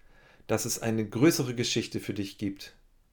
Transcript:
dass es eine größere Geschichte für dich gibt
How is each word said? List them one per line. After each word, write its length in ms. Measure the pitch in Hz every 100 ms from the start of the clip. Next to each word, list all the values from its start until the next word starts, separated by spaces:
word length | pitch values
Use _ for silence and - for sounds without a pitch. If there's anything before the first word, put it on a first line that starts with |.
| - - - - -
dass 180 | 110 117
es 160 | -
eine 260 | 117 110 107
größere 460 | 113 156 165 127
Geschichte 460 | 120 117 120 - -
für 140 | -
dich 240 | 101 95 -
gibt 380 | 101 98 - - _ _ _